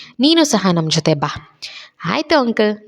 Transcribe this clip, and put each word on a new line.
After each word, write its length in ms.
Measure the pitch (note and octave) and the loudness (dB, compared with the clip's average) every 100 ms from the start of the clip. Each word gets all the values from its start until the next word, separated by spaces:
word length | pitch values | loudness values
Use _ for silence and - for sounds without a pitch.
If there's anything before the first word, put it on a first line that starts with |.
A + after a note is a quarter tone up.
| - - | -12 -2
ನೀನು 240 | C#4 E4 | 2 4
ಸಹ 220 | D4 G#3 F#3 | 2 2 0
ನಮ್ 180 | E3+ D#3+ | 0 0
ಜೊತೆ 240 | D#3+ D#3+ | 0 0
ಬಾ. 440 | D3 D3 - - _ - - - _ | 0 -2 -6 -16 _ -18 -18 -20 _
"ಆಯ್ತು 340 | E3 B3 D#4 D#4+ | -4 -4 0 2
ಅಂಕಲ್, 380 | A#3+ A3 G#3+ G#3 | 2 2 0 -2